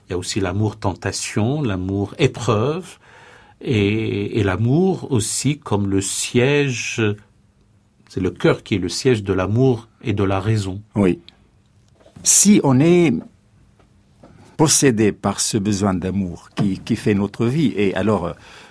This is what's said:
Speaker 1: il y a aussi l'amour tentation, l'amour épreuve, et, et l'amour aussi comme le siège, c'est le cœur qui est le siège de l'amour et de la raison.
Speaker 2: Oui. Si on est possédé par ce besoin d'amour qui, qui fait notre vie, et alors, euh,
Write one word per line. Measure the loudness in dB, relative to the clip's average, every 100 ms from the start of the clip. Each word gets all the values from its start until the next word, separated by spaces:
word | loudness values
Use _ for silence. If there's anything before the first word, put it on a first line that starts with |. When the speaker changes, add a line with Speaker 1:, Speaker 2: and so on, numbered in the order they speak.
| -8
Speaker 1:
il |
y | -8
a |
aussi | -6 -4
l'amour | -4 -2 -2 -2
tentation, | -6 -4 -6 -6 -6 -2 -2 -2
l'amour | -4 -4 -4 -4 -4 0
épreuve, | -2 0 -2 0 0 -4 -10 -20 _ -20 -20 -20 -20 -12
et, | -4 0 0 0 -4 -4 -4 -2
et |
l'amour | 0 0 0 2 2 -2 -2
aussi | -2 -2 -2 -4 -4
comme | -2 -2 0
le | -2
siège, | -2 -6 -2 2 2 2 0 -4 -6 -4 -2 -4 _ _ _ _ _ _ _ _ _
c'est | -4
le | -4
cœur | 0 0 0
qui | -2
est | -2
le | -2
siège | -2 2 2
de | 0
l'amour | -2 0 2 2 2 -4 _
et | -4
de | -2
la | 0 0
raison. | 0 -2 -2 -8 -6 2
Speaker 2:
Oui. | 2 2 -6 -20 _ _ _ _ _ _ _ -8
Si | 0 4 6 6
on | 6 4
est | 6 4 4 0 -6 _ _ _ _ _ _ _ _ _ -20 -20 -8 0
possédé | 2 4 4 4 2
par | 2 -2 -2
ce | -2 -2
besoin | 0 0 0
d'amour | 0 -2 -2 -4 -6 -12 -4
qui, | -2 -2
qui | -4 -2
fait | 0
notre | 0 0 -2 -2
vie, | 0 0 2
et | 0
alors, | 0 0 0 -2
euh, | -8 -18 -20 -20